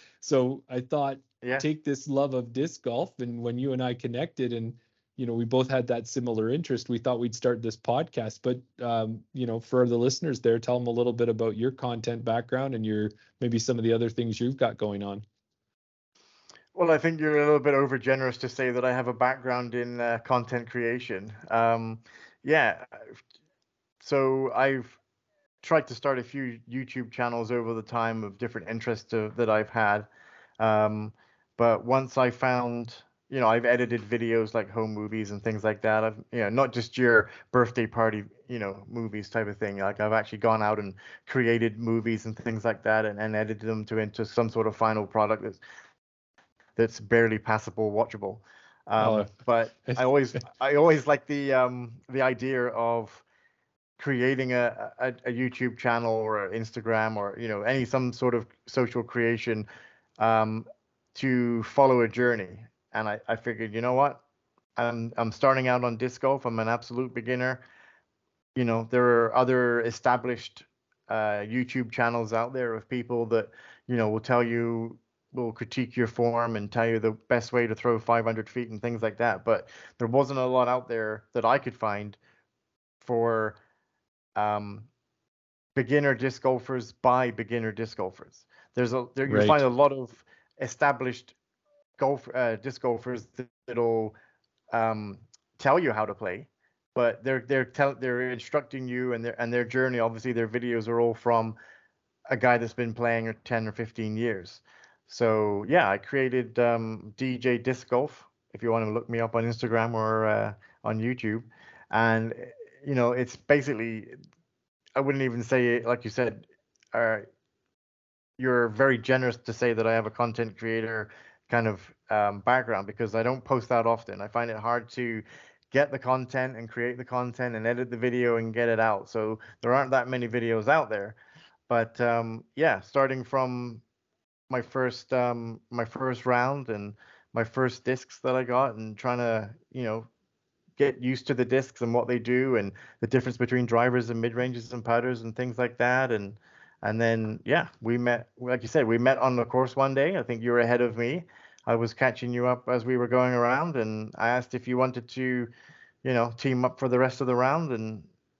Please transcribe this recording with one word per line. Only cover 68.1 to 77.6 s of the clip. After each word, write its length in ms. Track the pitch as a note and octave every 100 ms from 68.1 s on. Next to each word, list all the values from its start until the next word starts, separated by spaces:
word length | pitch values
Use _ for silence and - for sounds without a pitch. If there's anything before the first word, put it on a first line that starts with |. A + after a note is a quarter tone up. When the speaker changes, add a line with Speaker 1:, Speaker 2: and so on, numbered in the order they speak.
| _ _ _ _
Speaker 2:
You 100 | B2+
know, 220 | A#2+ A2+ A2+
there 140 | B2
are 320 | B2 A#2 A2+ A#2+
other 440 | B2+ B2+ B2 A#2+
established, 800 | A#2 A2+ B2+ B2 B2+ A#2 - - - _ _ _ -
uh, 360 | A2 G#2+ G#2
YouTube 460 | G#2+ B2 B2 C3 A2+
channels 420 | A#2+ A#2 A#2 A2
out 200 | A2+ A#2+
there 220 | C3 A#2+
of 140 | A2+ -
people 380 | B2+ A#2+ A#2+ A2+
that, 240 | A2+ - - - - -
you 100 | B2
know, 120 | G#2+
will 120 | A2
tell 220 | A2+ B2
you, 560 | A#2 A#2 A#2 A#2 A2+ - _ _ _
will 200 | C3 A#2
critique 440 | A2+ A2+ - B2 B2+
your 100 | A2+
form 500 | A#2 A#2 A#2 A#2 G#2+
and 160 | G2+
tell 140 | A#2+ A#2
you 120 | A2+
the 140 | A2 G#2+ _
best 240 | A#2+ A#2
way 140 | B2